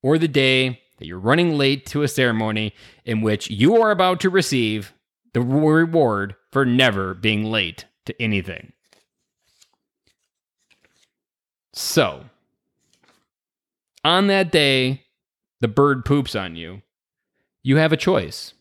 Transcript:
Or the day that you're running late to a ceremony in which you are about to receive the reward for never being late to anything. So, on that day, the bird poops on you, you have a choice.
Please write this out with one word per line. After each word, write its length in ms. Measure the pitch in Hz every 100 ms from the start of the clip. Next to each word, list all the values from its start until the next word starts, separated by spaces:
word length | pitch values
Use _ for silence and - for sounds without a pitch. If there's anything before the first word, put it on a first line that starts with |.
Or 160 | 131 156
the 100 | 165
day 540 | 143 135 131 131 120 _ _
that 80 | 76
you're 120 | 90
running 400 | 101 151 175 147
late 280 | 135 139 -
to 180 | 143
a 60 | 147
ceremony 640 | - 127 110 110 107 107 - - _ -
in 160 | 110
which 280 | 110 107 -
you 320 | 104 135 226
are 80 | 226
about 300 | 196 185 180
to 100 | 190
receive 640 | 185 165 135 113 107 101 _ _ _ _
the 80 | 117
reward 960 | 123 139 156 156 165 165 131 101 101 101 _
for 140 | 135 131
never 480 | 123 127 98 95
being 320 | 90 110 104 107
late 400 | 110 87 - - _
to 180 | - -
anything. 520 | 113 101 87 85 - _ _ _ _ _ _ _ _ _ _ _ _ _ _ _ _ _ _ _ _ _ _ _ _ _ _ _ _ _ _
So, 540 | - - 165 110 67 - _ _ _ _ _ _ _ _ _ _ _ _ _ _ _ _ _
on 240 | 156 180 202
that 240 | 196 180
day, 540 | 156 143 131 127 135 _ _ _ _ _ _
the 80 | 120
bird 340 | 107 143 135
poops 320 | 120 143 123 107
on 220 | 90 82
you, 240 | 82 98 _ _ _ _ _ _ _ _
you 160 | 127 143
have 160 | 156
a 40 | 151
choice. 560 | - 175 85 - - _